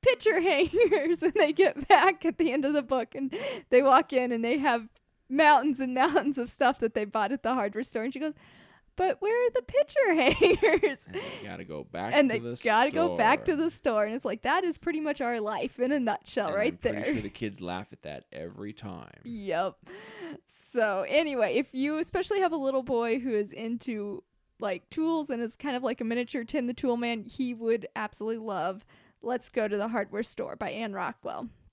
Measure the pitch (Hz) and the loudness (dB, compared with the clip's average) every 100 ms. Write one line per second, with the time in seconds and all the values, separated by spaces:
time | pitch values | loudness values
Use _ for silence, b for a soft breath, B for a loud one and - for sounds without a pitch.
0 | 494 494 440 427 349 294 339 370 453 359 | 4 4 2 4 2 2 2 4 4 4
1 | 294 339 370 349 302 311 392 - 262 370 | 2 0 0 2 2 4 4 2 6 6
2 | 381 370 330 - 339 294 277 294 240 262 | 6 2 -2 0 0 2 0 0 0 -2
3 | 233 277 269 349 554 494 B 247 269 262 | -2 -6 -6 -6 -6 -8 B 4 8 6
4 | - 262 247 233 233 277 277 233 220 _ | 6 0 0 -2 0 0 2 0 -4 _
5 | _ _ _ 269 302 285 269 262 262 254 | _ _ _ 4 6 6 4 0 -2 2
6 | 294 294 233 269 240 - 254 262 226 226 | 4 4 0 -2 -6 2 2 2 -2 -2
7 | 208 220 202 269 220 254 208 208 254 220 | -2 -2 -2 -2 -2 0 -2 -4 -6 -4
8 | 233 262 302 302 b b b b b - | -6 -4 -6 -6 b b b b b -2
9 | 370 - 403 466 494 494 494 539 587 587 | 0 0 0 2 2 0 0 0 2 2
10 | 480 320 262 - 415 349 415 320 415 - | 4 6 4 6 4 6 4 4 2 -2
11 | - 381 - - - 90 90 76 - 85 | -8 -10 -10 -12 -12 -12 -10 -10 -8 -8
12 | 98 247 269 226 117 120 240 220 269 320 | 0 4 4 2 -6 -6 0 2 2 2
13 | 339 - 220 302 - 302 330 - 285 214 | 0 2 2 2 0 0 0 -2 0 2
14 | 208 233 269 220 240 330 370 311 - 311 | 0 -2 -4 -4 0 0 0 -4 -4 -4
15 | 302 285 247 240 208 220 262 - 254 294 | -4 -4 -2 -2 -4 -4 -6 -2 0 0
16 | 233 - - - 196 185 226 - 240 208 | 0 -2 -4 -4 -2 0 0 0 -4 -2
17 | 214 117 104 - 110 95 87 90 104 - | -2 -2 -4 -6 -8 -6 -6 -6 -8 -14
18 | 76 71 - - 82 - 104 101 107 87 | -12 -14 -12 -12 -12 -10 -12 -10 -12 -12
19 | 50 50 233 226 196 165 190 - - 381 | -16 -18 -14 -10 -4 -2 -2 -6 -20 -20
20 | 427 427 349 294 _ - - 247 214 190 | -18 -16 -14 -14 _ -20 -6 0 0 0
21 | 180 294 320 262 214 220 - 262 277 311 | 2 2 2 0 0 0 -2 -2 -2 -2
22 | 330 381 370 403 370 320 269 269 254 240 | -2 -4 -2 0 0 0 -2 -2 -2 -2
23 | 233 226 254 214 208 - 226 233 - 220 | 0 -2 -2 -2 -2 -6 -8 -6 -6 -6
24 | 208 202 _ _ _ _ 208 180 _ - | -6 -10 _ _ _ _ -6 -6 _ -2
25 | 320 330 285 240 233 - 285 254 247 - | 0 0 -2 -4 -4 -6 -6 -2 -2 -4
26 | 226 233 247 277 226 294 240 240 262 240 | -4 -2 -4 -6 -4 -2 -2 -2 -2 0
27 | 240 233 - - 254 233 226 226 - - | -2 -4 -8 -6 -6 -2 0 0 -2 -8
28 | 214 - 214 226 220 196 165 190 _ b | -10 -8 -6 -6 -6 -4 -4 -4 _ b
29 | b b 226 247 - - 214 202 220 226 | b b -6 -6 -4 -2 -2 -2 -2 -4
30 | 202 202 208 - - - 180 135 226 196 | -4 -6 -8 -6 -8 -6 -8 -6 -8 -6
31 | 180 220 - - 233 - _ | -8 -8 -10 -10 -12 -16 _